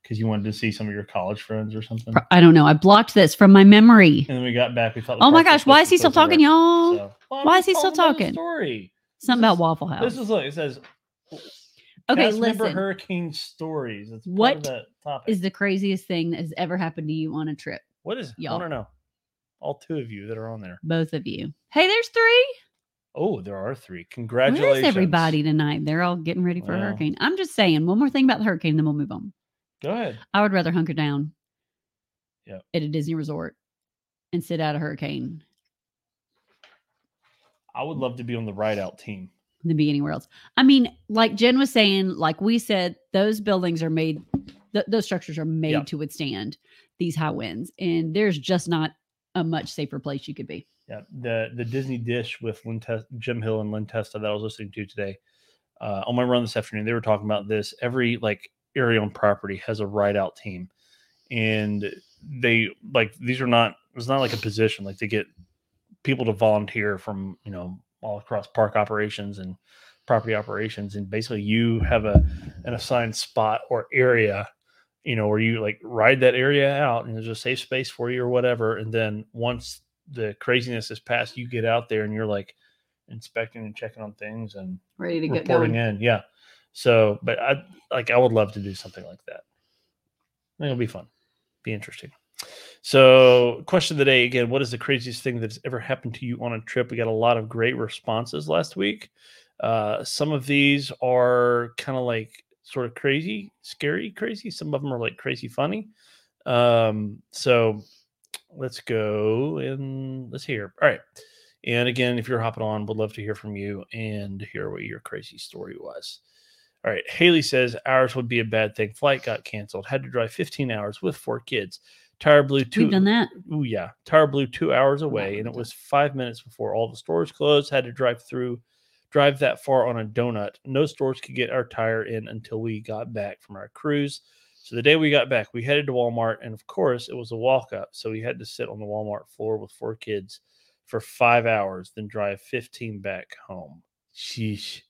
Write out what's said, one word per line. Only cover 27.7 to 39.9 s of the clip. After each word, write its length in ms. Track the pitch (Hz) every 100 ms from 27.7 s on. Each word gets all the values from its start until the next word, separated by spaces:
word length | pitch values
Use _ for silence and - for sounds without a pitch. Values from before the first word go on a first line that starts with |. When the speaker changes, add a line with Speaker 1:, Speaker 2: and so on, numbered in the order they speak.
| 156 170
Speaker 2:
one 120 | 208
more 120 | 277
thing 140 | 277 262
about 120 | 233
the 60 |
hurricane, 320 | 214 170 165 156
then 80 |
we'll 80 | 151
move 180 | 147 139
on. 200 | - 202 _ _ _ _ _
Speaker 1:
Go 80 | 147
ahead. 260 | 226 196 110 -
Speaker 2:
I 100 | 196
would 100 | 208
rather 200 | 190 160
hunker 200 | 170 165
down 380 | 156 147 143 151 _ _ _ _ _ _ _ _ _ _ _ -
Speaker 1:
Yeah. 120 | 95 _
Speaker 2:
at 80 | 170
a 60 | 151
Disney 260 | 156 151
resort 420 | 165 147 147 82 _ _ _ _ _ _ _ _
and 100 | 175
sit 180 | - 165
out 140 | 156 147
a 20 |
hurricane 640 | 147 151 139 143 127 160 _ _ _ _ _ _ _ _ _ _ _ _ - _ _ _ _ _ _ _ _ _ _
Speaker 1:
I 80 | -
would 140 | 143 147
love 180 | 127 120
to 60 |
be 100 | 120 117
on 80 | 110
the 60 |
ride 260 | 98 110 101
out 200 | 92 -
team. 320 | - 101 92 _ _ _
Speaker 2:
than 120 | 170 156
be 120 |
anywhere 240 | 151